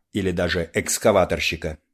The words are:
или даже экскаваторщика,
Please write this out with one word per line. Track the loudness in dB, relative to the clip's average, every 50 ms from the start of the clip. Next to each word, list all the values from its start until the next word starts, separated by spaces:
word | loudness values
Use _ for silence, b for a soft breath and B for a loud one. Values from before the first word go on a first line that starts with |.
| _ _ -4
или | -2 -2 0
даже | 0 0 -2 0 0 -2 -4 -2
экскаваторщика, | -4 -4 -2 -2 -4 0 2 4 4 4 4 2 0 -2 -2 -4 -4 -4 -6 -8 -10 -10 _ _